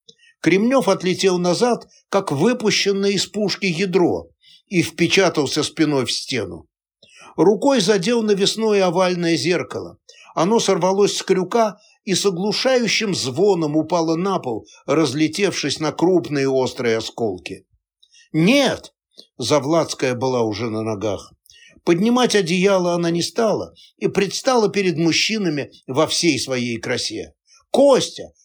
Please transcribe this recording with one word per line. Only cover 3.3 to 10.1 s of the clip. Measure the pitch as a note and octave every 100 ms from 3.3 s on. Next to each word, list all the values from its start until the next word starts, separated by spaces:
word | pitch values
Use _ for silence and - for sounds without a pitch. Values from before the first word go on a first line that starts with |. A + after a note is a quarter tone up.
| G3+ G#3 -
ядро, | G3 D#3+ G3 F3+ E3 F2+ - _ _ - _
и | F3+
впечатался | - - E3+ - F#3 D#3 C3+ -
спиной | C3+ - D3+ C#3
в | A#2+
стену. | - - B2+ F#2+ - - _ _ _ _ - - -
Рукой | D#3+ G#3+ C#4 C4+
задел | F3+ G#3+ F3 A#3+
навесное | G#3+ G3 F#3+ - A3 G#3
овальное | F#3 E3+ F#3 F3+ E3+ E3
зеркало. | D3 F3 C3 G#2+ F2+ - _